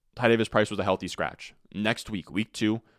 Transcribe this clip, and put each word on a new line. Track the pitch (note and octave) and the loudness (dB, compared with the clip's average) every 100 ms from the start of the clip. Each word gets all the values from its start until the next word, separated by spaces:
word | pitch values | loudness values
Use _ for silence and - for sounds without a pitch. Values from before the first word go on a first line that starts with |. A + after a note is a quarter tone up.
| _ - | _ 0
Ty | A#2+ | 4
Davis | A2+ A2 | 4 4
Price | A2 G#2+ | 2 2
was | G2+ | 0
a | |
healthy | F#2+ F#2+ F2+ | 0 0 -2
scratch. | - D2+ - - - _ | -4 -4 -6 -16 -20 _
Next | - G#2+ A#2 - | -4 -2 -2 -4
week, | G#2+ - | -8 -4
week | E2 A2 | -4 -4
two, | - G#2+ A2 - | -2 0 0 -4